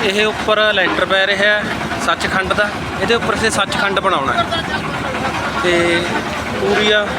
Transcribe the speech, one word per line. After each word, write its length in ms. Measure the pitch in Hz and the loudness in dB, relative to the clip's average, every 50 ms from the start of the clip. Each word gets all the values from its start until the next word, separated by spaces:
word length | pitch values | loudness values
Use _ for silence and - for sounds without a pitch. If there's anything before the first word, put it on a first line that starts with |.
| 226 | 0
ਇਹ 220 | 196 196 208 214 | 0 2 2 2
ਉੱਪਰ 460 | 214 202 - - 208 214 208 214 214 | 0 0 -2 0 2 2 4 4 2
ਲੈਂਟਰ 320 | 208 196 180 160 - - 185 | 4 2 2 2 2 0 2
ਪੈ 220 | 175 190 190 190 | 2 2 2 2
ਰਿਹਾ 360 | 196 202 190 202 208 214 208 202 - - - - - - - - | 2 2 2 4 2 2 2 0 -4 -4 -4 -4 -4 -4 -2 0
ਸੱਚਖੰਡ 460 | - 170 170 - - - 190 190 180 | 0 0 0 0 0 0 0 0 0
ਦਾ, 160 | 190 196 208 208 202 - - - - - | 0 0 0 0 -2 -6 -6 -6 -4 -4
ਇਹਦੇ 140 | 190 185 233 | 0 2 2
ਉੱਪਰ 200 | 226 - 220 214 | 2 2 0 0
ਅਸੀਂ 160 | 185 220 220 | 0 0 0
ਸੱਚਖੰਡ 500 | 214 214 196 190 - - 214 196 196 190 | 2 0 0 0 0 0 0 0 0 0
ਬਣਾਉਣਾ 320 | 190 190 175 151 135 - | 2 2 0 2 0 0
ਹੈ। 120 | - 349 339 - 330 330 320 - - - - - - - - - - - - - - - - - - 190 | 0 0 0 -2 -2 -4 -4 -4 -6 -6 -4 -6 -6 -4 -4 -4 -4 -4 -4 -4 -4 -4 -4 -4 -4 -2
ਤੇ 400 | 180 180 175 175 170 175 170 170 175 175 220 - - 214 214 - - - 233 208 | 0 2 2 2 2 2 2 0 0 -2 -4 -4 -4 -4 -6 -6 -6 -6 -4 -2
ਪੂਰੀ 300 | 202 196 208 202 214 208 | 0 0 2 2 2 4
ਆ 160 | 214 208 208 202 - | 2 2 2 0 -4